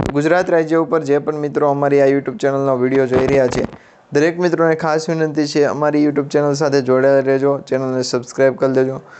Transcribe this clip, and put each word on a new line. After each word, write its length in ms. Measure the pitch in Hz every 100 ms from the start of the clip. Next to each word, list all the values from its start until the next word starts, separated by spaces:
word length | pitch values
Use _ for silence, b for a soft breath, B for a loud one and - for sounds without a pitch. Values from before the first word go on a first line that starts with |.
| -
ગુજરાત 360 | 143 156 175 185
રાજ્ય 260 | 170 160 165
ઉપર 280 | 156 165
જે 160 | 139 143
પણ 160 | 151 151
મિત્રો 340 | 147 151 147
અમારી 320 | 143 143 139
આ 60 | 139
YouTube 300 | 139 131 113
ચેનલનો 400 | 139 139 139 131
વીડિયો 280 | 127 135 131
જોઈ 220 | 131 131
રહ્યા 200 | 139 123
છે, 200 | 123 113 B B B B
દરેક 260 | 143 160 170
મિત્રોને 360 | 180 165 165 160
ખાસ 340 | 165 156 156
વિનંતી 380 | 160 156 151 147
છે, 160 | 151
અમારી 400 | 143 135 151 147
YouTube 240 | 147 143 139
ચેનલ 260 | 147 147
સાથે 280 | 139 151 139
જોડાયેલા 380 | 127 131 135 139
રહેજો, 400 | 135 135 139 139
ચેનલને 420 | 135 131 131 131
સબસ્ક્રાઇબ 540 | 127 123 120 - 135 123
કરી 180 | 135
લેજો. 280 | 131 131 135 -